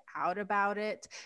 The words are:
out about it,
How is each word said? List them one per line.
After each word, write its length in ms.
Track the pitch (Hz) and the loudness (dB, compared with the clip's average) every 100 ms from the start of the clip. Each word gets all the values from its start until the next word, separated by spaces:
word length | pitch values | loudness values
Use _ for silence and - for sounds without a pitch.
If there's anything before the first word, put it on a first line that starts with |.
| - | -10
out 220 | 156 160 185 | -2 0 0
about 400 | 202 202 202 208 | 2 4 4 2
it, 320 | 214 - - - | -2 -4 -10 -16